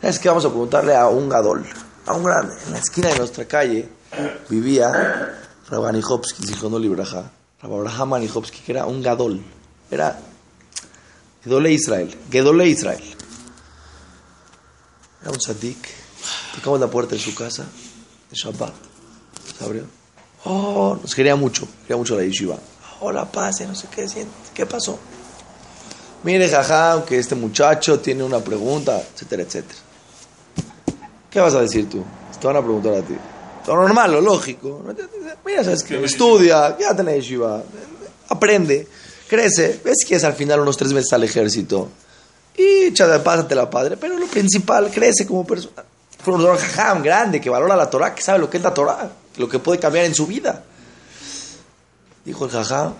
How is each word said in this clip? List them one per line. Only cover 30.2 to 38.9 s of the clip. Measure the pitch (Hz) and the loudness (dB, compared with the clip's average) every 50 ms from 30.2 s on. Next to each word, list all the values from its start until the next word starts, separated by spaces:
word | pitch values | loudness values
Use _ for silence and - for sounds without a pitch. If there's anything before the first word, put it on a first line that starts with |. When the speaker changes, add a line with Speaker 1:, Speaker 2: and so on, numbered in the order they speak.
| - _ _ _ - _ _ - - - - - _ - - - - - - - _ _ | -20 _ _ _ -20 _ _ -10 -10 -10 -14 -8 _ -8 -8 -8 -18 -20 -20 -20 _ _
Speaker 1:
¿Qué | - 202 | 2 4
vas | 185 165 135 | 4 6 6
a | 135 | 4
decir | 120 110 98 113 104 98 | 2 2 2 0 -2 -2
tú? | - 101 92 - - - - - - - | -4 -8 -10 -10 -14 -18 -20 -20 -16 -4
Te | - 131 | -2 2
van | 139 | 2
a | 147 | 2
preguntar | 127 117 110 107 101 110 104 | 2 2 0 0 0 0 0
a | 98 | 0
ti. | 90 76 73 - - - - - - - - - - - | -2 -4 -8 -10 -12 -16 -20 -20 -20 -20 -20 -14 -4 0
Lo | 147 | 2
normal, | 170 185 190 214 240 233 190 | 4 4 6 6 6 4 4
lo | 160 147 | 4 4
lógico. | 170 214 202 156 - 135 127 - - 135 139 147 - - - - 381 359 453 415 349 311 311 - _ | 4 4 4 2 0 -6 -12 -10 -10 -10 -10 -10 -12 -12 -12 -12 -12 -12 -12 -14 -14 -14 -16 -14 _
Mira, | 381 403 370 233 | -4 -2 0 0
sabes | 180 175 160 156 | 0 0 -2 -4
que | - 151 | -6 -4
Speaker 2:
Sí, | 135 | -4
sí, | 139 135 | -2 -4
sí. | - | 0
Speaker 1:
estudia, | - 240 240 226 208 180 170 160 156 147 147 - - | 2 4 6 8 8 8 6 6 6 4 2 2 0
quédate | 403 403 - 180 | 0 0 0 0
en | 190 170 | 0 0
la | 151 | 0
yeshiva, | 143 127 117 131 123 117 113 107 107 110 - - - - - - - - - - _ _ - | -2 -2 -4 -4 -2 -2 -2 -2 -4 -8 -12 -16 -18 -18 -18 -18 -20 -20 -20 -20 _ _ -6
aprende, | - 170 214 202 214 202 180 151 139 143 - - | -2 0 2 4 4 4 4 2 0 0 -2 -8